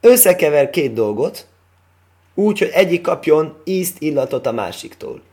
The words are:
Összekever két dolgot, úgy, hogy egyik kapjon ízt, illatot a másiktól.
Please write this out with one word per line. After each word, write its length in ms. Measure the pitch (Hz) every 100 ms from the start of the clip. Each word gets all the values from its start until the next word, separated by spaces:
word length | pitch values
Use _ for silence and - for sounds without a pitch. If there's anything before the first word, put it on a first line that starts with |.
Összekever 680 | 233 247 196 180 156 147 139
két 220 | - 139
dolgot, 540 | 110 107 104 156 - - _ _ _ _ _ _ _ _
úgy, 240 | - 208 202
hogy 120 | -
egyik 280 | 165 185 170
kapjon 560 | - 175 - 151 156 -
ízt, 320 | - 190 180 -
illatot 480 | 156 143 131 131 123
a 60 |
másiktól. 720 | 113 92 90 - - - - _